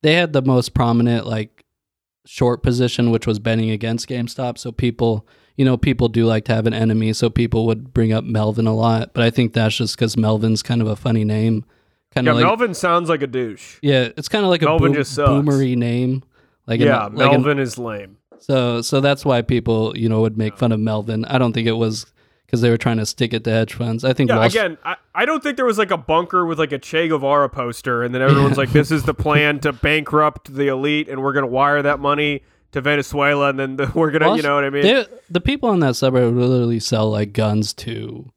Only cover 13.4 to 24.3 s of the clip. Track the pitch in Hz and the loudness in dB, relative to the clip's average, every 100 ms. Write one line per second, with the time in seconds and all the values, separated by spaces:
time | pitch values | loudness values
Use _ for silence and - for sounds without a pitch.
13.4 | 120 101 - - 143 131 120 - - 214 | -6 -8 -18 -6 0 2 0 -6 -4 0
14.4 | 196 175 151 160 143 143 135 131 143 139 | 2 2 2 2 2 0 -2 0 2 2
15.4 | 147 139 135 123 120 120 127 135 - _ | 2 0 0 0 -2 -2 -2 -4 -8 _
16.4 | _ _ - 117 147 127 104 107 139 139 | _ _ -6 0 2 2 -2 0 2 4
17.4 | 135 143 131 117 120 104 98 98 _ - | 2 0 -2 -6 -10 -10 -14 -20 _ -20
18.4 | - 135 123 117 117 139 139 139 147 123 | -2 0 0 -2 -2 0 2 0 0 0
19.4 | 117 123 117 113 110 113 113 110 110 107 | 2 0 0 0 0 -2 0 2 2 0
20.4 | 107 - 120 110 110 107 107 110 113 131 | -4 0 0 0 0 -2 -4 -6 -2 0
21.4 | - 113 117 113 113 107 - _ _ _ | 0 0 0 0 0 -2 -10 _ _ _
22.4 | _ 120 120 117 127 113 107 - 120 113 | _ 0 2 2 0 0 -4 -4 -4 -2
23.4 | 113 113 110 - 120 113 127 127 131 | 0 0 0 -4 -6 -2 -2 0 2